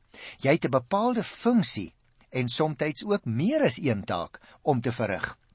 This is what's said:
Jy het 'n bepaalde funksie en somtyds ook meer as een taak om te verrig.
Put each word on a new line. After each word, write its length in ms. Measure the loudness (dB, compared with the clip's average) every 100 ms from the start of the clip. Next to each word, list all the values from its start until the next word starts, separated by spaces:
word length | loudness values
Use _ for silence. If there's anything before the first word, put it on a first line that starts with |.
| _ -20 -18 -2
Jy 120 | 2
het 120 | 2
'n 60 | 2
bepaalde 520 | 0 0 0 0 0
funksie 720 | -4 -2 2 4 2 0 -4 -12 _ _ _
en 180 | -4 0
somtyds 560 | 0 0 0 -4 -4
ook 200 | -2 -2
meer 380 | 0 0 2 2
as 160 | 2 2
een 260 | -2 -2
taak 360 | -2 -4 -6 -12 -20 -6
om 180 | -2 0
te 120 | 0
verrig. 460 | -2 -2 -2 -6 -10 _